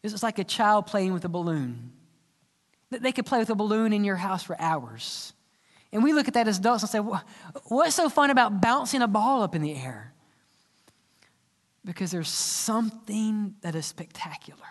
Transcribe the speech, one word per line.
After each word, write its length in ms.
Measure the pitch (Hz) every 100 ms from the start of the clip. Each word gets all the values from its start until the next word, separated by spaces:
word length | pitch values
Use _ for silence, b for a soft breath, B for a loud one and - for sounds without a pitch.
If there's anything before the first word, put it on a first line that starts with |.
It's 200 | 214 208
like 160 | 226 202
a 60 | 190
child 400 | - 214 214 202
playing 260 | 208 190
with 140 | 185 175
a 40 |
balloon. 600 | 175 170 156 127 117 120 - _ _ _ _ _ _ _ _ _
Th-, 100 | 247
they 100 | 254
could 140 | 247 -
play 140 | 254
with 100 | 226
a 60 | 214
balloon 360 | 214 214 226
in 140 | 208 202
your 100 | 185
house 260 | 190 185
for 140 | - 175
hours. 720 | 160 160 120 113 - - - _ b b b b b
And 120 | 208
we 100 | 269
look 140 | 302 247
at 60 | 233
that 120 | 220
as 120 | 185
adults 240 | 214 240
and 60 | 208
say, 100 | 214
"Wha-, 220 | 208 190 - B 165 269 -
what's 300 | 247 320 285
so 140 | 320
fun 200 | - 285
about 320 | 262 233 202
bouncing 400 | 214 262 262 269
a 60 | 240
ball 340 | 208 226 262
up 140 | 196 170
in 60 |
the 120 | 151
air?" 400 | 143 131 113 113 _ b b b b b b b b b b b b b _ _ _
Because 280 | 196 170 185
there's 180 | 175 156
something 1300 | - - - - 226 226 214 - 214 220 214 202 208
that 140 | 175 165
is 100 | 151
spectacular. 760 | - 165 - 165 147 - - -